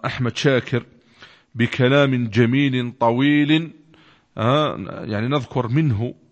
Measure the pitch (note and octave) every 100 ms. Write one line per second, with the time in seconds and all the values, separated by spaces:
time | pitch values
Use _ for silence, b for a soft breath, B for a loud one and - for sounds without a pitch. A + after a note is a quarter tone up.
0 | B2+ - A#2+ - C#3+ B2+ - A#2+ - _
1 | B B B B B A2+ A#2+ - B2+ C#3
2 | C#3 B2+ A#2 G#2 A#2 C3 C#3+ B2+ A#2+ A#2
3 | A#2 A#2+ C#3+ D3 C#3+ D#3 E3 - _ b
4 | b b b - A2 D3 D3 - G2 -
5 | - G#2 A#2+ C#3+ A#2+ C3 A#2+ C3+ D#3+ G#2
6 | B2 - _